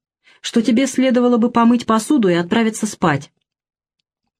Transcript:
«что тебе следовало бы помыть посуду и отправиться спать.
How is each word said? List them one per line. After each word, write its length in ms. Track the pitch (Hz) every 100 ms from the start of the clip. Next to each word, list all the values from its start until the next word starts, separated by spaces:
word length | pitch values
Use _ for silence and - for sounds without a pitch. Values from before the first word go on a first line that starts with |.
| _ _ _ _
«что 220 | - 233
тебе 240 | 226 233 269
следовало 520 | - 262 247 247 240
бы 120 | 240
помыть 380 | 247 233 240 -
посуду 420 | 220 214 302 202
и 40 |
отправиться 520 | 170 175 220 220 220 214
спать. 460 | - 180 147 - _ _ _ _ _ _ _ _ _ _ _